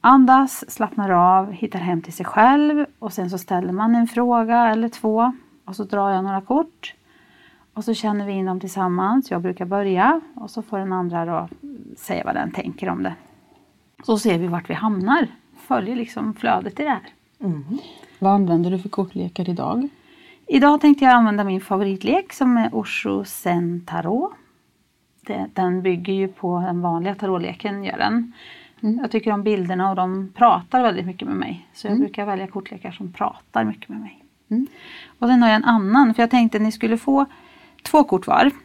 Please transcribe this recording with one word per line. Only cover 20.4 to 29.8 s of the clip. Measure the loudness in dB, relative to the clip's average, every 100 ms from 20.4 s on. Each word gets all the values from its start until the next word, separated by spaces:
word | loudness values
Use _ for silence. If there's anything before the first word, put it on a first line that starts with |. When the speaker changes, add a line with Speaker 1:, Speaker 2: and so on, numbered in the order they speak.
| -2
Speaker 1:
Idag | 4 4 6
tänkte | 4 6 6
jag |
använda | 6 6 2
min | -2 -4
favoritlek, | -2 -2 0 -2 0 0 -2
som | -2 2 4
är | 2 -2
Osho | -6 -6 -4 -4 -4
Zen | -8 -2 -2 -2 -6 -8
Tarot. | -6 -4 -2 -4 -8 _ _ _ _ _ _ _ _ -12
Det, | -10 -6
den | -2 0 0
bygger | 0 -2 -2
ju | -2 -2
på | -4 -4 -2
den | -2 -2
vanliga | -2 -2 -4 -4
tarotleken, | -4 -4 -4 -8 -8 -8
gör | -8 -4
den. | 0 0 -4 -12 -20 -20 -20 _
Speaker 3:
Mm. | -2 -2
Speaker 1:
Jag | -2
tycker | -2 -2
om | -2
bilderna, | 0 -2 -2 -2